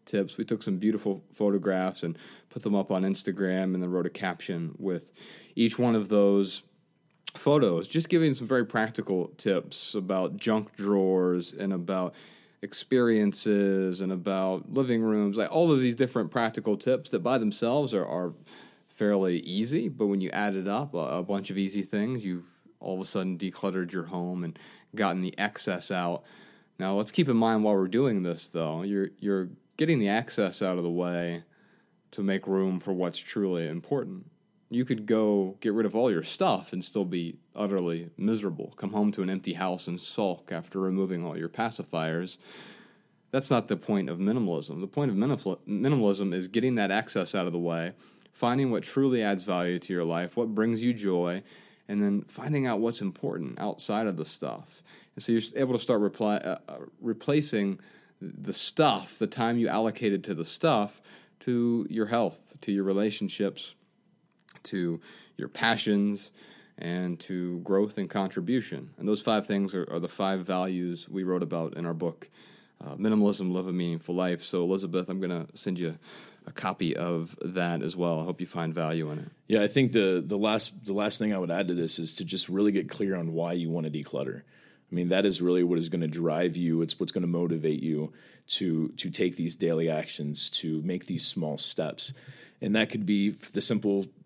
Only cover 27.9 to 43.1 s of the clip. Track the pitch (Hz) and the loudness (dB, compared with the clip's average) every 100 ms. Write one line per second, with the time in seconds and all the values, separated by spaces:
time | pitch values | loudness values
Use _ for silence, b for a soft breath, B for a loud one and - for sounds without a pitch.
27.9 | 113 139 101 90 82 - 82 78 80 98 | 2 2 2 0 -4 -6 -2 -2 -2 -2
28.9 | 98 95 - 101 95 90 - _ - 156 | -2 -2 -4 -2 0 -2 -10 _ -2 2
29.9 | 143 101 110 - - 92 - 95 90 85 | 4 4 2 0 0 0 0 0 0 0
30.9 | 87 87 87 85 85 - b b b b | 0 0 -2 -2 -6 -10 b b b b
31.9 | b _ - 98 95 95 95 95 92 98 | b _ -2 0 0 0 2 2 0 -2
32.9 | 90 87 - - 110 98 87 80 82 - | -2 -2 -4 -6 -2 0 0 -2 -4 -4
33.9 | 139 98 92 - _ _ _ _ 117 127 | -4 -4 -10 -16 _ _ _ _ -2 0
34.9 | 110 107 110 107 101 95 98 113 107 107 | -2 2 4 4 4 2 -2 0 2 2
35.9 | 110 123 85 - - 185 101 - 92 - | 2 2 2 -2 0 2 0 -2 -8 -4
36.9 | 107 90 90 85 - _ - 101 98 87 | -2 -2 -2 -4 -8 _ -4 0 0 0
37.9 | 82 85 - 101 110 101 78 - - 98 | -2 -6 -2 0 0 -2 -6 -10 -8 -4
38.9 | 104 104 101 92 95 92 85 95 90 - | 2 2 2 -2 -2 -4 -2 -2 -2 -6
39.9 | 87 - - 98 87 - 85 80 95 92 | -8 -6 -2 0 -2 -8 -10 -6 -2 0
40.9 | 95 95 87 85 80 82 - 117 110 - | 0 0 -2 -4 -6 -6 -2 -4 -4 -6
41.9 | 85 80 82 92 - B B B B B | -2 -2 -2 -4 -10 B B B B B
42.9 | B B | B B